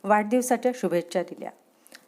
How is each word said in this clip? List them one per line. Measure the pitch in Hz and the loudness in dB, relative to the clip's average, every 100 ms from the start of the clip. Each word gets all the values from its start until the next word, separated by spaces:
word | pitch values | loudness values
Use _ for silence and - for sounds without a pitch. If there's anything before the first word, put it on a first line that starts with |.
वाढदिवसाच्या | 202 214 208 247 247 233 247 247 | 2 2 4 0 2 0 0 -2
शुभेच्छा | 185 170 - 185 | 0 0 -2 -4
दिल्या. | 175 - - - _ _ _ - | -4 -8 -14 -16 _ _ _ -20